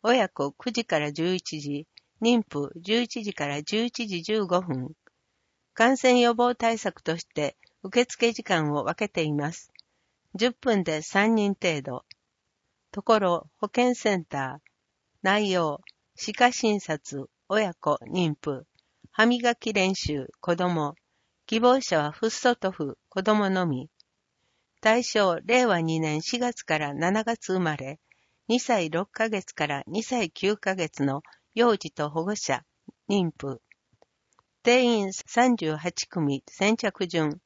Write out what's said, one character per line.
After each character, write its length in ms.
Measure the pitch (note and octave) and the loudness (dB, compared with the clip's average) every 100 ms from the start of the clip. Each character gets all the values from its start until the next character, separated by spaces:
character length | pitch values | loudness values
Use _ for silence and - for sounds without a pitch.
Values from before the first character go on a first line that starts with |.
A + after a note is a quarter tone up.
親 280 | G#3+ B3 F#3+ | 2 2 2
子 220 | - C#3+ | -2 -6
九 180 | - B3 | -4 -6
時 140 | A#3 A3+ | -6 -2
か 140 | D#3+ | 0
ら 120 | D3 | -2
十 240 | D3 E3+ F#3 | -2 -2 -2
一 240 | - D#3 | -6 -10
時、 280 | C#3+ C#3+ D#3+ _ _ _ | -8 -8 -10 _ _ _
妊 200 | A3+ A#3+ | 2 4
婦 300 | G#3+ - - E3+ | 2 -6 -6 -8
十 240 | F3 A3+ | -2 -2
一 220 | A#3+ A#3+ | -2 -6
時 100 | G#3 | -8
か 140 | - C#3+ | -6 -4
ら 140 | C#3+ | -4
十 220 | D3+ G#3+ | -4 -2
一 240 | A#3+ - A3+ | -2 -4 -6
時 160 | F3 | -6
十 220 | E3 G#3+ F#3+ | -2 -2 0
五 160 | F3+ | -2
分。 340 | F3+ C3 B2+ - _ _ _ _ _ _ _ | 0 -6 -6 -14 _ _ _ _ _ _ _
感 240 | - A#3 C4 | 0 2 4
染 220 | B3+ B3 | 4 6
予 140 | A#3+ | 4
防 220 | A#3 A#3+ A#3+ | 4 0 0
対 220 | A3+ A3+ | -2 0
策 240 | G#3 - | -4 -6
と 160 | - E3 | -6 -6
し 80 | - | -6
て、 320 | - C#3+ - _ _ | -4 -4 -6 _ _
受 220 | F#3+ A#3+ B3 | -2 0 0
付 260 | - A#3 | 0 0
時 120 | A3+ | 0
間 280 | - F3 D3+ | 0 0 2
を 120 | D3 | 0
分 120 | A#2 E3+ | -2 -4
け 140 | G#3 | -4
て 140 | - | -2
い 100 | D#3 | -2
ま 180 | D3 D3 | -2 -4
す。 200 | - - _ _ _ _ _ _ F#3 | -8 -20 _ _ _ _ _ _ -2
十 180 | A#3+ | -2
分 300 | A#3+ B3+ G#3 | 0 0 0
で 180 | F3 D#3 | 0 -4
三 340 | - G3 G#3+ A3+ | -2 0 2 2
人 180 | G3+ | 2
程 280 | G3 F#3 D3+ | 0 -2 -2
度。 240 | C3+ B2 _ - _ _ _ _ _ _ _ | -6 -12 _ -20 _ _ _ _ _ _ _
と 120 | - | -8
こ 160 | - A3 | 2 4
ろ、 280 | F#3+ F3 - _ | 4 0 -4 _
保 120 | G#3 | -4
健 260 | - B3 A#3+ | 2 2 2
セ 200 | A3 F#3+ | 0 0
ン 80 | |
タ 380 | D#3 C#3+ C3 C#3 | -2 -6 -6 -10
ー。 60 | _ _ _ _ _ _ | _ _ _ _ _ _
内 300 | F#3+ G#3 G3+ | 0 2 2
容、 300 | F#3 D#3+ C#3+ - _ _ - | 0 0 -4 -12 _ _ -12
歯 180 | - | -10
科 180 | G#3 B3 | 2 2
診 280 | - A3+ G#3 | 4 0 0
察、 500 | - D#3 - C#3 C3+ _ _ | -2 -6 -6 -10 -12 _ _
親 240 | G#3 G3+ | 0 0
子、 260 | - - D3 - | -2 -2 -2 -2
妊 280 | F#3 E3 D3 | 0 0 0
婦。 260 | - C3+ - _ _ _ - | -4 -6 -10 _ _ _ -8
歯 140 | - A3+ | 2 4
磨 300 | B3 A#3+ A#3+ | 4 0 0
き 180 | A#3 | -2
練 200 | G3+ F#3+ | 0 0
習、 360 | F#3+ - D3 C3 _ | 0 -4 -6 -8 _
子 160 | - E3+ | -2 0
供。 400 | F3+ E3+ D3 D#3+ _ _ _ _ - | 2 0 -2 -6 _ _ _ _ -4
希 140 | A3 | 4
望 220 | B3 C4 | 4 4
者 180 | - E3 | 2 0
は 120 | D3 | 0
フ 160 | - A3+ | -2 -4
ッ 20 | |
素 260 | - B3 A#3+ | 0 0 0
ト 160 | F#3+ | -4
フ、 260 | - C#3+ - _ | -4 -8 -8 _
子 120 | F#3+ | -4
供 280 | G3 G#3+ G3+ | 2 2 2
の 160 | F#3+ F3 | 0 0
み。 240 | C3 D3+ _ _ _ _ _ _ _ _ _ | -2 -8 _ _ _ _ _ _ _ _ _
対 240 | A3 A#3 | 2 2
象、 360 | A#3+ A3 F#3+ E3 | 2 2 2 0
令 220 | F#3 B3 B3 | 2 2 4
和 160 | F3 | 2
二 180 | D#3+ D#3+ | 2 0
年 220 | D#3 D3+ | 0 -2
四 180 | - A#3+ | -4 -2
月 240 | B3 - | -2 -4
か 140 | - D#3 | -4 -2
ら 160 | D3 | -2
七 300 | C#3+ E3+ G#3 | -2 0 0
月 300 | A3 A3+ - | -2 -6 -2
生 60 | F#3 | 0
ま 160 | E3+ D3 | 0 -4
れ、 240 | C3+ D#3 _ _ _ _ - | -8 -14 _ _ _ _ 0
二 120 | A#3+ | 0
歳 300 | - A3+ E3 | 2 0 0
六 200 | E3 G3+ | -2 -4
ヶ 180 | - A3 | -4 -2
月 240 | G#3 - | -2 -6
か 140 | - D3 | -6 -4
ら 160 | C#3 - | -4 -6
二 160 | F#3+ | -8
歳 280 | A3 B3 E3 | -4 -2 -2
九 240 | - G3 G#3 | -2 -2 0
ヶ 200 | G3 F#3+ | -2 -2
月 280 | D#3 - | -4 -2
の 180 | C#3 C#3 - _ _ | -2 -2 -10 _ _
幼 240 | A3 A#3+ G#3 | 2 2 2
児 140 | D#3 | -4
と 180 | - D3 | -6 -4
保 140 | D#3 | -4
護 120 | F3 G#3 | -4 -4
者、 280 | - B2+ _ _ - _ - | -4 -4 _ _ -20 _ -2
妊 220 | G3+ F3 - | 0 0 -4
婦。 240 | C#3 F3 _ _ _ _ _ _ _ _ _ _ | -10 -10 _ _ _ _ _ _ _ _ _ _
定 200 | - B3 | 2 4
員 280 | B3 A3+ G3 | 6 2 0
三 440 | F#3+ - A#3+ B3+ A#3 | -6 -2 2 4 4
十 180 | D#3+ D#3 | 0 -2
八 320 | E3+ - - | -6 -6 -6
組、 360 | F3+ D3 C#3 - | -2 0 -2 -6
先 300 | - G3+ A3+ | -2 0 2
着 300 | G#3+ - F3+ | -2 -4 -4
順。 340 | E3 D#3 D#3+ | 0 -2 -4